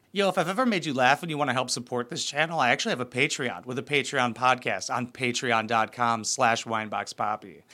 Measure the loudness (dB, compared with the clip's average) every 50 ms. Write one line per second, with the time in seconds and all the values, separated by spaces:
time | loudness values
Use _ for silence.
0 | _ _ -2 0 0 2 2 0 0 0 0 0 2 2 2 0 0 -2 2 4
1 | 6 6 6 4 2 -4 -2 0 0 2 2 0 0 -2 -4 -6 -4 -4 -4 -4
2 | -4 -4 -6 -6 -6 -4 0 0 0 0 2 2 4 4 4 2 2 -2 -2 -4
3 | -4 -4 0 0 0 0 0 -2 -4 -4 -4 -6 -8 -6 -6 -6 -4 -2 -2 -2
4 | 0 0 0 0 0 0 0 2 2 4 4 2 0 -4 -4 -4 -4 -4 -4 -4
5 | -4 -6 -6 -4 -2 -2 -2 -2 0 2 2 2 2 2 2 2 2 0 0 0
6 | 0 0 0 0 -2 -4 0 2 4 4 4 2 0 -2 -4 -4 -4 -4 -6 -6
7 | -6 -8 -6 -4 -4 -4 -4 -6 -8 -16 -18 -20 -20 _